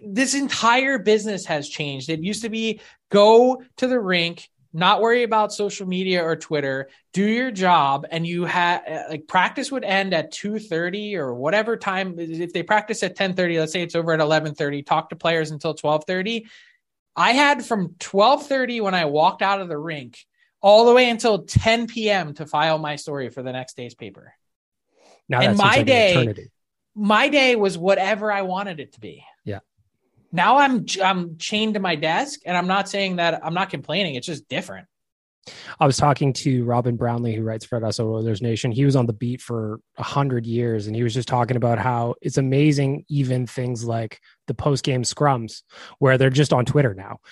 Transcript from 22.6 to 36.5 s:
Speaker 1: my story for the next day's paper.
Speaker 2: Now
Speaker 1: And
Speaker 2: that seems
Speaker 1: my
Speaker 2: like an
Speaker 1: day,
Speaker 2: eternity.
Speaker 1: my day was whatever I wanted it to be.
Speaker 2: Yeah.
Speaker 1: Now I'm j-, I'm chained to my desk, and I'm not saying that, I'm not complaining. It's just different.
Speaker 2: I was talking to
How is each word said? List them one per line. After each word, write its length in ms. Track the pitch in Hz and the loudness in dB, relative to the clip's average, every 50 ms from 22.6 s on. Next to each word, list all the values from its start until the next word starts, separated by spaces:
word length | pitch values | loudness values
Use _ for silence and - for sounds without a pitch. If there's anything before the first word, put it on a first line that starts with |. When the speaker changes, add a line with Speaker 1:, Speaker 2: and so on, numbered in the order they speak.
| 151 160 160 156 | 2 2 2 0
Speaker 1:
my 180 | 156 151 151 | -2 -4 -8
story 320 | 143 - - 147 139 131 117 | -8 -8 -8 -8 -6 -6 -8
for 160 | - - 123 | -8 -10 -10
the 80 | 131 | -8
next 240 | 127 127 127 - - | -8 -8 -10 -10 -14
day's 200 | - 123 120 113 | -14 -14 -14 -14
paper. 380 | - 123 104 95 - - - _ _ _ _ _ _ _ _ _ _ _ _ _ _ _ _ _ _ _ - | -16 -16 -16 -16 -18 -20 -20 _ _ _ _ _ _ _ _ _ _ _ _ _ _ _ _ _ _ _ -4
Speaker 2:
Now 140 | - - | 0 2
Speaker 1:
And 60 | 185 196 | 2 4
Speaker 2:
that 20 | |
seems 80 | 202 202 | 4 4
Speaker 1:
my 80 | 202 | 4
Speaker 2:
like 140 | 196 220 269 | 4 4 4
an 60 | 285 | 4
Speaker 1:
day, 260 | - 262 240 220 190 | 4 4 4 6 4
Speaker 2:
eternity. 400 | 180 156 123 113 104 - - - _ _ _ _ _ _ _ _ - | 4 4 2 0 -2 -6 -12 -20 _ _ _ _ _ _ _ _ -8
Speaker 1:
my 320 | 208 208 202 214 214 262 294 | -4 0 2 2 4 2 2
day 300 | 294 285 269 262 247 226 | 2 2 4 4 2 2
was 200 | 202 196 170 170 | 2 0 -2 -2
whatever 540 | 165 190 196 190 185 190 214 202 208 214 | 0 2 2 2 2 0 -2 -2 -2 -4
I 120 | 208 196 196 | -4 -2 -4
wanted 360 | 185 185 185 202 202 175 151 | -4 -6 -6 -6 -8 -10 -12
it 140 | 135 127 _ | -14 -16 _
to 80 | - | -20
be. 240 | 107 95 76 69 - - _ _ - | -18 -18 -18 -18 -20 -20 _ _ -12
Speaker 2:
Yeah. 160 | - 104 98 - _ _ _ _ _ _ _ _ _ _ _ _ - | -12 -12 -12 -14 _ _ _ _ _ _ _ _ _ _ _ _ -8
Speaker 1:
Now 280 | - 165 175 202 240 277 | -2 0 2 4 4 4
I'm 260 | 285 269 262 226 - | 4 4 2 0 -2
j-, 160 | - - 190 | -4 -4 -2
I'm 360 | 190 185 196 185 175 170 160 160 | 0 0 0 0 -4 -6 -8 -12
chained 360 | - - 214 214 220 220 214 | -8 -4 -2 -2 -2 -2 -2
to 80 | 208 | -2
my 140 | 190 185 170 | -2 -2 -4
desk, 440 | 147 156 156 165 196 269 285 - - - | -2 -2 -2 0 -2 -2 -4 -8 -12 -8
and 100 | - 180 | -4 -2
I'm 120 | 180 175 180 | -2 0 0
not 200 | 185 202 196 190 | 0 -2 -2 -2
saying 300 | - 202 196 190 185 175 | -4 -4 -2 -2 -2 0
that, 260 | 170 170 156 - - | 0 0 0 -2 -4
I'm 100 | 160 165 | -6 -4
not 180 | 180 190 185 | -4 -4 -4
complaining. 440 | - 156 131 - 151 185 208 170 139 | -6 -10 -8 -4 -4 -2 -2 -2 -4
It's 100 | 123 - | -8 -8
just 220 | - 165 131 - - | -8 -10 -10 -10 -8
different. 400 | 127 156 - - 95 95 92 _ _ _ _ _ _ _ _ _ _ _ _ - - - - - - - | -8 -8 -8 -8 -14 -18 -18 _ _ _ _ _ _ _ _ _ _ _ _ -20 -20 -20 -18 -10 -2 2
Speaker 2:
I 40 | 160 | 2
was 120 | 143 127 - | 2 4 4
talking 340 | - 147 139 - 151 139 | 4 2 2 2 2 0
to 320 | 123 - - 151 | 0 0 -2 0